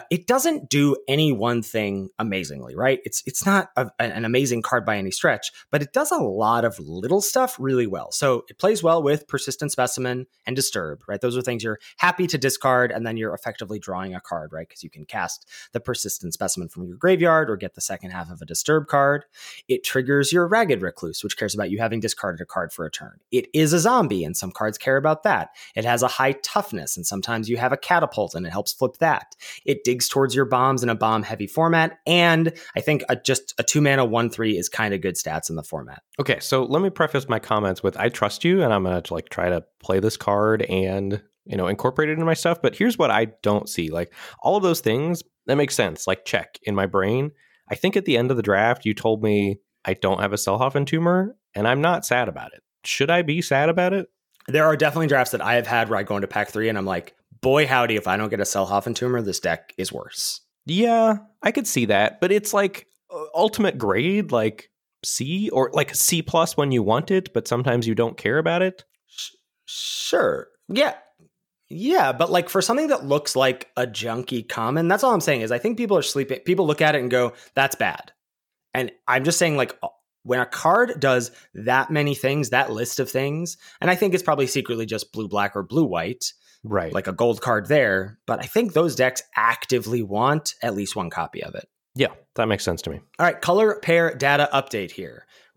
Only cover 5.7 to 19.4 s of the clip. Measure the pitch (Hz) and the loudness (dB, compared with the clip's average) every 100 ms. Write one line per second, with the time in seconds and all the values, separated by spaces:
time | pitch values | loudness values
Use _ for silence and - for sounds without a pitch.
5.7 | 147 143 254 294 339 123 95 110 117 117 | -4 -2 -2 0 0 -2 0 2 2 0
6.7 | - 76 87 117 190 196 262 254 - 135 | -2 -12 -8 0 0 0 0 0 -2 -2
7.7 | 127 110 87 - - 143 120 - - 196 | 0 0 -4 -8 -2 0 0 -4 -2 0
8.7 | 208 160 165 143 151 - 139 - - 147 | 2 2 2 2 0 -2 -6 -6 -6 -4
9.7 | - 123 - 127 127 127 _ - 131 135 | -2 -2 -2 -4 -6 -8 _ -8 -4 -2
10.7 | 107 80 73 - 101 123 123 123 117 110 | -4 -6 -8 -8 -4 -2 -2 -4 -4 -6
11.7 | 107 - - 180 180 175 147 135 - 135 | -8 -10 -2 0 0 -2 0 -2 0 2
12.7 | 127 123 - 113 113 110 90 117 104 98 | 2 2 0 -4 -4 -4 -6 -8 -10 -10
13.7 | 104 - 92 95 90 - 82 76 80 85 | -10 -8 -8 -8 -10 -8 -10 -8 -12 -14
14.7 | - 80 78 76 107 87 - _ - - | -16 -20 -20 -10 -6 -6 -8 _ -20 -10
15.7 | 120 - 117 101 - 87 - 95 - 85 | -10 -6 -6 -6 -8 -8 -6 -6 -6 -8
16.7 | 85 90 92 180 180 170 160 135 104 92 | -12 -14 -2 2 4 4 4 2 -4 -8
17.7 | - - 98 92 90 85 82 80 82 - | -8 -8 -8 -10 -12 -12 -14 -10 -6 0
18.7 | 156 143 143 139 147 - - | 0 2 2 4 2 -4 -20